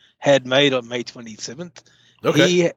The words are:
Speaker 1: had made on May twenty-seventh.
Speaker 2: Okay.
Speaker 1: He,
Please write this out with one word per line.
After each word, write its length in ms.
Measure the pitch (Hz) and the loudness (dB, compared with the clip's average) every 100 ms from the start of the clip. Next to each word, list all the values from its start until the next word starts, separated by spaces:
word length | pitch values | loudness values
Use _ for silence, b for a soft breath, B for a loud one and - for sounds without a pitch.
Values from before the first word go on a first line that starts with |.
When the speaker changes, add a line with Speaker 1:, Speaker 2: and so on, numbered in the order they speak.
| _ _ | _ _
Speaker 1:
had 260 | 147 139 127 | 2 2 2
made 280 | 131 143 | 2 2
on 140 | 131 117 | 0 -4
May 160 | 123 | -8
twenty-seventh. 800 | 113 131 117 107 - 123 175 - b b b b | -10 -14 -18 -14 -14 -14 -16 -18 b b b b
Speaker 2:
Okay. 240 | 135 147 185 | 0 2 4
Speaker 1:
He, 220 | 175 170 | 2 0